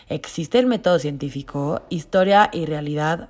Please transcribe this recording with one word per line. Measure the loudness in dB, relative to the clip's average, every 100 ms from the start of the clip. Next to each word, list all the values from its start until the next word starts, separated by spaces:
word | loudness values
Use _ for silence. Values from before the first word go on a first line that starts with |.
| -10
¿Existe | -10 -8 -8 0 2
el | 2
método | 2 2 2
científico? | 0 -6 -6 -8 -8 -4 -4 -4 -6
Historia | -8 -2 2 6 6 4
y | 0 -4
realidad | -4 -4 -2 -2 -4